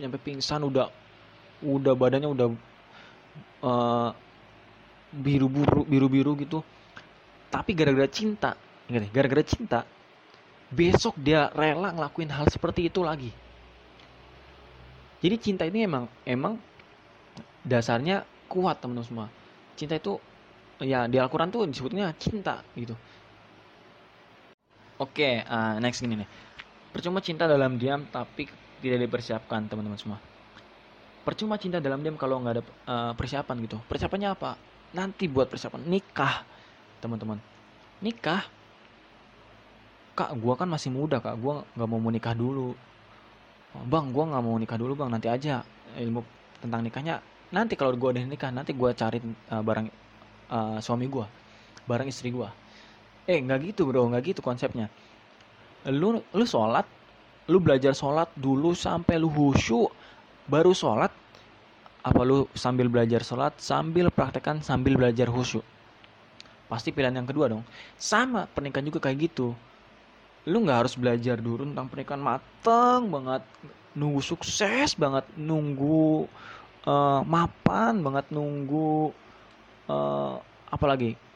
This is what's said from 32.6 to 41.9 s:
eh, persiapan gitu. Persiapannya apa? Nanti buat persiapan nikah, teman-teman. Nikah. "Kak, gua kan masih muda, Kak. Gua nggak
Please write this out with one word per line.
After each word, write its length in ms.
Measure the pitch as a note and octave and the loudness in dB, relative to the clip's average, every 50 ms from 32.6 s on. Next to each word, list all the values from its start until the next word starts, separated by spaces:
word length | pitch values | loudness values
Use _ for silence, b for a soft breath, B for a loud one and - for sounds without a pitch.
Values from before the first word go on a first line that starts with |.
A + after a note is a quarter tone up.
| A2+ | -4
eh, 480 | - - - - - B2 A#2 A#2+ A#2 A#2 | -8 -14 -16 -10 -6 -6 -4 -4 -4 -4
persiapan 400 | - - A#2+ C#3+ C#3 C#3+ - C3 A#2+ A2+ | -6 -6 -6 -6 -6 -6 -6 -6 -6 -6
gitu. 120 | G#2+ - A2+ A#2 - | -8 -8 -10 -8 -8
Persiapannya 400 | - - - E3 - G3 G3+ G3 F#3+ | -6 -6 -4 -4 -4 -2 -4 -4 -4
apa? 240 | - C#3+ C3+ A#2 - - - - - - - - | -4 -6 -8 -10 -10 -16 -20 -20 -20 -20 -12 -8
Nanti 360 | E3+ F#3+ G3 F#3 - G3 E3 | -8 -6 -6 -6 -4 -4 0
buat 200 | C3+ C3 B2+ - | 2 2 2 0
persiapan 320 | - - - - - C3 A#2+ | 0 -8 -10 -10 -10 -8 -4
nikah, 600 | E3 F3+ G3 - - - - C#3 - - - - - B B B B B B B B - - | -2 -2 -2 -2 -4 -4 -2 -2 0 -2 -4 -8 -14 B B B B B B B B -18 -12
teman-teman. 400 | - A#2 A#2 A2 G#2 A2 A2 G#2 - - - - - - - - - - - - F#3+ | -10 -8 -8 -6 -6 -8 -10 -10 -12 -16 -20 -20 -20 -20 -20 -20 -20 -20 -14 -8 -6
Nikah. 560 | A3 A3+ - - D3+ E3 G3+ - - - - - - - - - - - - - - - - - - - - - - - - - - - - - - - - - - - - | -6 -6 -4 -2 -2 -2 -2 -4 -6 -12 -20 -20 -20 -20 -20 -20 -20 -20 -20 -20 -20 -20 -20 -20 -20 -20 -20 -20 -20 -20 -20 -20 -20 -20 -20 -20 -20 -20 -20 -20 -14 -8 -6
"Kak, 160 | F3+ - D3+ A#2+ | -6 -6 -6 -4
gua 180 | G#2+ A#2+ B2 - | -2 0 0 0
kan 80 | F3+ | -2
masih 240 | F3+ E3 D3 - C3+ | -2 -4 -4 -4 -4
muda, 320 | B2+ C3 D3 D#3 D3 A#2+ - | -4 -4 -2 -2 -2 -2 -2
Kak. 160 | A2 A2 A2+ | -4 -6 -4
Gua 240 | A2+ C#3 D3 C#3+ - - - A#2 | -4 -4 -4 -4 -8 -12 -8 -6
nggak 100 | A#2 A2 | -4 -2